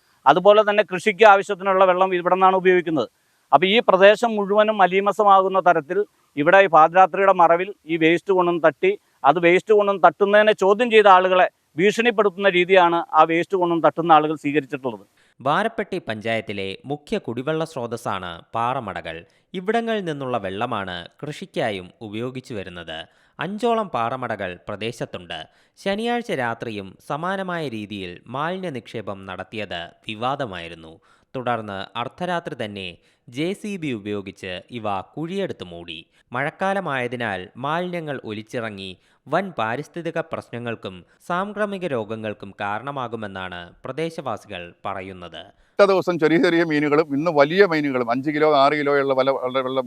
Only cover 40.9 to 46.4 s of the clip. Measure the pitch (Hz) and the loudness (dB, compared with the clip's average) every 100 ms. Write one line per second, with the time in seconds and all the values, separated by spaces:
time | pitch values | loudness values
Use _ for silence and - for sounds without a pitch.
40.9 | 92 82 _ - 175 202 202 208 196 175 | -14 -20 _ -8 -6 -6 -6 -6 -6 -4
41.9 | 123 104 110 107 104 101 - 101 107 135 | -4 -6 -6 -8 -8 -14 -8 -6 -6 -8
42.9 | 143 120 113 104 95 92 87 87 _ 123 | -8 -8 -8 -10 -10 -10 -12 -16 _ -14
43.9 | 127 165 165 135 104 104 92 87 - 104 | -8 -8 -8 -8 -10 -10 -14 -14 -12 -10
44.9 | 98 95 92 87 80 95 _ _ - 196 | -10 -10 -14 -16 -16 -20 _ _ 2 4
45.9 | 190 170 170 156 165 | 4 0 0 2 4